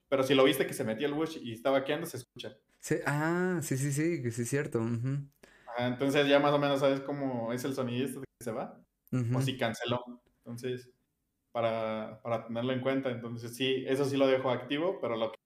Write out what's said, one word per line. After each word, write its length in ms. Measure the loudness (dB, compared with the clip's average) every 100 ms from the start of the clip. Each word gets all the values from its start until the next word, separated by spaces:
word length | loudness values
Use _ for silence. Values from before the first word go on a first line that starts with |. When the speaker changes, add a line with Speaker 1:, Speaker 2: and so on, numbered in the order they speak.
| -2
Speaker 1:
pero 140 | 2
si 120 | 4
lo 100 | 8
viste 200 | 8 6 0
que 80 |
se 100 | -2
metió 240 | -2 -2 -2
el 60 |
bush 240 | 0 -2 -4
y 100 | -10
está 180 | -2 2
backeando, 360 | 2 2 -2 -4
se 120 | -10
escucha. 380 | -12 -14 -14 -14 _ _
Speaker 2:
Sí, 180 | -2 -2
ah, 540 | 0 0 2 2 2 0
sí, 140 | -2 -2
sí, 160 | 0
sí, 300 | 0 0 0
que 80 | -2
sí 120 | -4
es 60 | -2
cierto. 300 | -2 -2 -2
Ujú. 380 | 0 -2 -2 -4 -6 _ -20 -20 -10 -2
Speaker 1:
Ah, 100 | -2
entonces 400 | 0 2 4 6
ya 120 | 6
más 120 | 6
o 60 | 4
menos 220 | 4 4
sabes 200 | 4 2
cómo 520 | -2 -4 -4 -2 -2
es 120 | -4
el 100 | -4
sonidista 460 | -2 -2 -2 -4 -6
que 240 | -14 -12
se 60 | -8
va, 280 | -6 -8 -12 _ _ _
Speaker 2:
Ujú. 240 | -2 0 0
Speaker 1:
o 60 |
si 140 | 0 0
canceló. 440 | -2 -2 -2 -4 -6 -16 _ _
Entonces, 520 | -14 -8 -6 -6 -10 _ _ _ _ _ _
para, 680 | 0 0 0 -2 -4 -6 -8
para 240 | -4 -4 -2
tenerlo 260 | -4 -2
en 80 | -2
cuenta. 300 | 0 0 -2
Entonces 440 | -4 -6 -8 -10
sí, 300 | -2 0 0 0
eso 180 | 0
sí 120 | 2 4
lo 100 | 4
dejo 240 | 4 2
activo, 480 | -2 -2 -2 -2 -2
pero 160 | -4 -2
lo 140 | -2
que 60 | -4